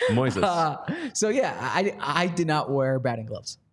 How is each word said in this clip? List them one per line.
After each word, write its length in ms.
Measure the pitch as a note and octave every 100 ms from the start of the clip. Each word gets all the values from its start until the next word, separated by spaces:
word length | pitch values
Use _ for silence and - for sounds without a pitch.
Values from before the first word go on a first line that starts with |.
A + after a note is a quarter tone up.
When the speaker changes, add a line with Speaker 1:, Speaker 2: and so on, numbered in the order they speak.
| B4+
Speaker 1:
<laughs> 0 |
Speaker 2:
Moises. 340 | A2+ C3 F#3+
Speaker 1:
Uh, 680 | G3 F3 D#3+ D3 - E4 D#4
so, 160 | - G#3+
yeah, 260 | B3+ G#3 E2+
I, 360 | B2+ D3+ G3 -
I 280 | - D3 F3+
did 180 | E3+ E3
not 220 | D3+ B2+
wear 280 | C#3 C3+ C3
batting 260 | B2+ A#2 A2
gloves. 320 | G#2 - - _